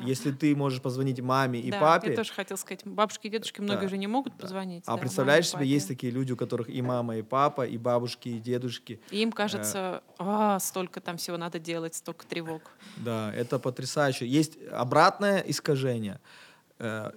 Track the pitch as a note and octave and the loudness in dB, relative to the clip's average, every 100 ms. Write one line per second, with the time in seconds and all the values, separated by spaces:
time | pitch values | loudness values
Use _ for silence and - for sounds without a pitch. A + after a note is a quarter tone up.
0 | A#2+ B2+ D3 C3+ D3+ C#3+ C#3 B2+ C3 B2+ | -4 -2 -2 2 2 4 2 0 -2 -2
1 | C3+ B2+ B2+ C3 C3 A#2+ - - D3+ E3+ | -2 0 2 4 4 0 -2 4 6 6
2 | F#3+ B2 G#3+ - F#3+ G3 - F#3+ G3+ F#3+ | 4 0 -2 -6 -6 -8 -8 -10 -4 0
3 | G#3+ - G#3+ G#3+ - - G3+ G3+ G3 G3 | 0 -2 -6 -6 -6 -6 -2 -2 -2 -2
4 | G3+ B3 C#4 - F#3+ F#3+ F#3 F3 A#2+ A#2 | -2 -2 -4 -8 -8 -6 -8 -8 -4 -2
5 | B2+ - C3+ D#3 E3+ F3+ C3+ C#3+ - B2+ | -2 0 6 6 4 0 2 2 0 -4
6 | B2+ B2 C3+ A#2+ A#2 A#2+ A2+ - B2 B2 | -4 -2 -2 -2 -2 -4 -4 -4 -2 -2
7 | A#2+ A2+ G#2+ C3 D3 D3 A#2 A2+ B2 A#2+ | -2 -4 0 2 2 2 -4 -2 0 2
8 | A#2+ - B2 A2+ A#2 B2 B2 A#2+ - G#2 | 0 -8 -8 -8 -2 -2 -2 -8 -12 -16
9 | - G3+ A3+ G#3+ G#3 G3+ G#3 G3+ F#3 F3+ | -6 -2 -2 0 -2 -2 -4 -4 -4 -6
10 | - - F#3 G#3+ G#3+ F#3+ - F#3+ F#3 F3+ | -10 -6 -2 2 4 2 0 -4 -6 -8
11 | - E3+ - E3+ E3+ E3+ E3 E3 E3 - | -8 -8 -6 -6 -6 -6 -6 -4 -4 -8
12 | - E3 - E3+ D#3+ D#3+ - - - - | -12 -12 -2 -2 -2 -6 -10 -20 -16 -6
13 | A2+ A2 G#2+ A2 A#2+ C3 C3 B2 C3 D#3 | -2 0 0 -2 2 2 0 -4 -2 2
14 | C#3+ B2+ A#2+ D3 D3+ - - G#2+ B2+ D3 | 2 2 2 4 4 -2 -6 -2 4 8
15 | F3+ - G3+ G3 - C#3+ - C#3 C3 A#2 | 8 6 2 2 0 -2 0 0 2 0
16 | G#2 - - - - _ _ - A#2 A2 | -4 -8 -16 -20 -20 _ _ -8 -6 -4
17 | G#2 | -6